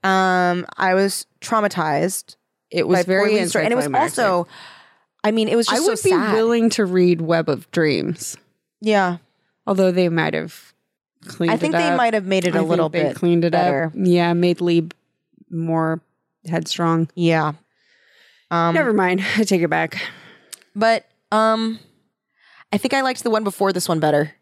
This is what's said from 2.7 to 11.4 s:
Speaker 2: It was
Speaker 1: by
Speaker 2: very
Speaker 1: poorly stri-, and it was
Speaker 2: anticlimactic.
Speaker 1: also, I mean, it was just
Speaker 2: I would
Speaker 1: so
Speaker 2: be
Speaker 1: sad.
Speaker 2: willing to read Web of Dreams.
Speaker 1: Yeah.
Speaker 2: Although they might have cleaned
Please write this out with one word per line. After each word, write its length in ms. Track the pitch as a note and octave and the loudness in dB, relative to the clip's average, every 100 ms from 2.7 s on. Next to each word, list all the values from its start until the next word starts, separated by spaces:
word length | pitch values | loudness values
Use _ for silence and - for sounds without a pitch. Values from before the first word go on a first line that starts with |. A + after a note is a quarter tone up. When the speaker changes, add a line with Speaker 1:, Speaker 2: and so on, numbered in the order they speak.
Speaker 2:
It 160 | F3 - | -4 0
was 100 | F#3 | 0
Speaker 1:
by 40 | |
Speaker 2:
very 260 | F3+ F#3+ G3+ | 2 0 2
Speaker 1:
poorly 100 | G#3+ F3 | 2 0
stri-, 160 | F#3+ | 0
and 80 | F#3 | 0
it 40 | A#3+ | 0
was 100 | D3 | 0
Speaker 2:
anticlimactic. 320 | B3+ E4 - | 0 -2 0
Speaker 1:
also, 300 | G#3+ F3+ F3 - - - - _ _ _ | 0 0 -4 -12 -20 -20 -20 _ _ _
I 60 | G#3+ | -2
mean, 180 | A3 A3 | 0 2
it 80 | A#3 | 0
was 100 | A3+ | 2
just 160 | B3 | 0
Speaker 2:
I 40 | F4 | 0
would 120 | A4+ | 0
Speaker 1:
so 100 | G4 | 2
Speaker 2:
be 20 | |
Speaker 1:
sad. 200 | F4+ A3+ | 2 2
Speaker 2:
willing 340 | G#3+ A3+ A#3 A3+ | 0 2 2 2
to 140 | - | 0
read 360 | G3 F#3 F3+ E3 | 0 4 4 2
Web 280 | D#3+ E3 D#3+ | 2 0 0
of 220 | C3+ - | -4 -4
Dreams. 640 | - D#3 A2+ - D3+ - - _ _ _ _ | 0 0 0 -2 -6 -10 -14 _ _ _ _
Speaker 1:
Yeah. 380 | G#3+ G#3 F#3 F3 _ _ _ _ - | 0 2 0 -4 _ _ _ _ -4
Speaker 2:
Although 260 | F#3+ F#3 | 2 2
they 160 | F3+ F3 | 2 0
might 260 | E3 D#3 | 0 -2
have 400 | D3+ E3 - - _ _ _ _ _ - | -4 -8 -14 -20 _ _ _ _ _ -20
cleaned 260 | - | -4